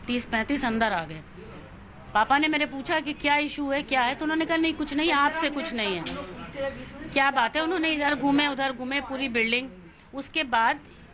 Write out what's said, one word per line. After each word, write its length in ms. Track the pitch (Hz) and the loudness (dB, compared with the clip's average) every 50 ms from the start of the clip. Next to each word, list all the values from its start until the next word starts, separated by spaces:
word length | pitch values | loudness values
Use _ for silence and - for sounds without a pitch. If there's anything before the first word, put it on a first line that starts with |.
| - | -4
तीस 200 | - 240 247 233 | -2 -2 -2 -2
पैंतीस 380 | - - 220 220 - 285 285 - | 0 0 0 0 0 0 0 0
अंदर 280 | 233 226 226 226 214 | 0 2 2 2 2
आ 120 | 202 170 165 | 2 0 -2
गए। 180 | 151 160 160 - - - - - - - - - - - - - - - - - - - | -4 -8 -12 -14 -16 -18 -16 -16 -16 -16 -16 -16 -18 -18 -18 -20 -18 -18 -18 -8 0 2
पापा 240 | 208 220 - 262 285 | 2 4 6 4 4
ने 100 | 311 311 | 4 4
मेरे 180 | 311 294 294 | 2 2 0
पूछा 340 | 233 277 269 262 - 339 311 | 0 -2 -4 -2 0 0 0
कि 120 | 277 285 | 0 -2
क्या 240 | 294 - - 285 294 | -4 -2 2 2 4
issue 340 | 294 294 285 294 - 294 277 | 4 2 0 -2 -4 -2 -2
है, 120 | 277 285 | -2 -2
क्या 200 | 285 - 269 262 | 0 0 2 2
है, 120 | 240 247 277 | 2 2 0
तो 100 | 277 311 | -2 -2
उन्होंने 220 | 302 311 320 320 | 0 0 0 0
कहा, 100 | 320 330 | 2 2
"नहीं, 180 | 320 320 320 311 | 2 2 2 0
कुछ 200 | 320 302 285 277 | -2 -4 -2 0
नहीं, 180 | 285 311 339 | 0 2 4
आपसे 380 | 302 285 285 294 311 320 320 285 | 4 4 4 4 2 0 -2 -2
कुछ 240 | 285 285 247 - 240 | -2 -2 -4 -4 -2
नहीं 220 | 233 214 202 185 | -2 -2 0 -2
है।" 380 | 175 160 - - 185 185 185 - - - - - 277 269 277 269 247 262 - - 277 302 311 | -2 -4 -6 -6 -8 -8 -10 -12 -12 -12 -10 -8 -6 -6 -4 -6 -8 -12 -14 -14 -12 -8 -2
क्या 180 | - 277 269 277 | 2 2 2 4
बात 260 | 269 269 233 226 - | 4 2 2 2 2
है, 60 | 302 | 0
उन्होंने 280 | 320 320 370 349 320 320 | 0 0 0 0 0 0
इधर 240 | 311 294 294 285 294 | 0 2 2 0 0
घूमे, 320 | 277 262 285 277 285 294 | 2 2 4 4 4 4
उधर 260 | 285 269 254 269 269 | 4 2 0 0 -2
घूमे, 280 | 262 247 254 254 262 - | -2 -4 -4 -4 -2 -2
पूरी 280 | 254 - 269 262 277 262 | -2 -4 -4 -4 -2 0
building। 400 | 226 240 226 226 226 247 262 254 - - - - - - - - - | 2 2 2 2 2 0 -2 -4 -10 -16 -18 -20 -20 -20 -20 -14 -10
उसके 300 | 269 269 - - 320 311 | -10 -8 -4 -2 -4 -2
बाद 360 | 247 240 226 226 240 302 294 - - - - - - | 2 2 4 4 4 2 0 -4 -16 -20 -20 -20 -20